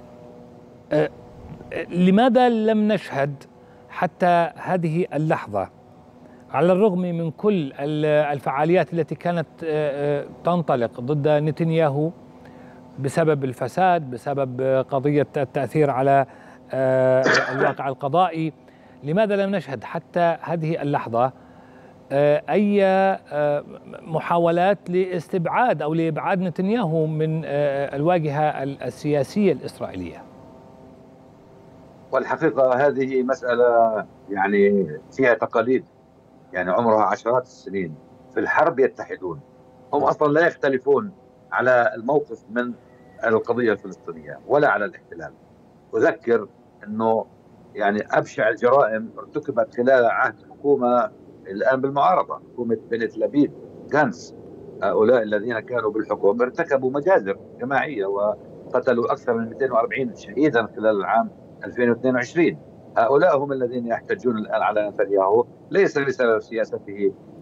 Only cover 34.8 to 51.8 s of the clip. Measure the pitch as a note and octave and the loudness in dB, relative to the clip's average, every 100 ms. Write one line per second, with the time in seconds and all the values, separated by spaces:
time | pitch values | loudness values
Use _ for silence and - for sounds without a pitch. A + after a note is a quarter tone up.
34.8 | E2 D2+ - - C3 A2+ A2+ A#2+ A#2 B2 | 0 -6 -12 0 2 2 0 -2 0 0
35.8 | - _ _ _ _ _ _ F2+ F2+ F#2 | -2 _ _ _ _ _ _ -6 -2 0
36.8 | A#2 A2 G2 G#2 A#2 B2+ B2 - G2 F#2+ | 2 4 2 0 0 -2 -2 -16 -8 -6
37.8 | E2+ D2+ - - - - G#2+ - D#3 B2+ | -6 -10 -20 -20 -8 -4 -2 2 0 2
38.8 | C3 - G2 F#2 F2+ D2+ - - - - | 0 -2 -12 -10 -10 -10 -14 -20 -20 -20
39.8 | - D3 C3+ C3+ D3+ D3+ E3+ - C#3+ B2+ | -4 0 0 2 2 2 2 0 -2 0
40.8 | C#3 C3 G#2 - - - - G2 B2 B2 | 2 2 0 -12 -20 -20 -6 -2 2 4
41.8 | A#2 A#2 A2+ D3 D3 A2 - A#2 B2 A2+ | 2 -2 -2 -2 -2 -12 -8 -6 -6 -10
42.8 | - - - - A#2 A2 - A#2 A#2 G2+ | -18 -20 -20 -6 0 0 0 0 0 0
43.8 | G2 F2+ - E2 D2+ C#2 - C#3 C#3+ G2+ | -6 -14 -14 -14 -14 -16 -2 2 2 2
44.8 | G2+ - _ E2+ - - _ _ _ _ | -2 -8 _ -16 -16 -18 _ _ _ _
45.8 | _ A2+ D#3 - - A2+ G2 _ _ _ | _ 0 0 0 0 -2 -2 _ _ _
46.8 | G#2 G#2+ A2+ A2+ - _ _ - - - | -10 -2 0 0 -2 _ _ -20 -18 -4
47.8 | G2+ G#2 - D3+ D3 - A2 A2+ A#2+ C3+ | -2 -2 0 -2 -2 -2 -2 2 4 4
48.8 | A2+ A2 A2 G#2+ G#2 A2+ A2 A#2 A2 - | 4 0 -6 -14 -10 -8 -4 -2 -2 0
49.8 | A#2+ C3 A#2 G2 B2+ - - - C#3+ C3+ | 4 4 4 2 -2 -4 -20 -6 0 2
50.8 | B2 B2 A2 - - - F#2+ G2 A#2+ C3 | 2 2 0 -6 -20 -20 -12 -2 0 0